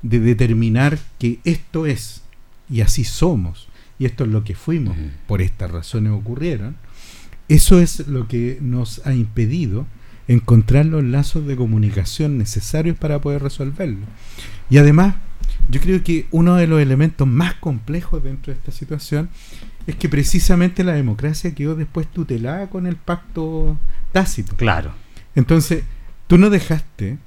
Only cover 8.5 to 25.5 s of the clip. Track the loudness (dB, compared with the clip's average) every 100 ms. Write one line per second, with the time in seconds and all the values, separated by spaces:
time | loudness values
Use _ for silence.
8.5 | -4 -4 -4 -4 -6 -2 -2 -2 0 -2
9.5 | 0 -2 -4 -6 -14 -20 -18 2 2 6
10.5 | 4 6 4 4 2 0 0 0 0 -2
11.5 | -4 0 2 0 0 -4 -2 -2 0 -2
12.5 | -4 -4 -2 -2 -2 -2 -2 -2 -4 -4
13.5 | -6 -8 -6 -6 -6 -10 -14 -16 -14 -14
14.5 | -12 4 6 8 6 4 2 -4 -4 -2
15.5 | 4 4 6 2 2 0 -2 0 2 4
16.5 | 4 4 2 2 2 2 2 0 2 0
17.5 | -2 -6 -6 -6 -8 -2 -2 -2 -4 -8
18.5 | -6 -6 -8 -8 -10 -4 -4 -4 -10 -18
19.5 | -16 -16 -14 -10 -6 -2 0 4 4 6
20.5 | 4 4 0 -2 0 -2 -2 -4 -4 -6
21.5 | -4 -6 -4 -6 -6 -8 -6 -6 -4 -6
22.5 | -8 -8 -6 -6 -6 -6 -8 -8 -8 -6
23.5 | 2 2 4 2 0 0 0 0 -2 -4
24.5 | 0 0 0 -4 -10 -18 -20 -6 0 4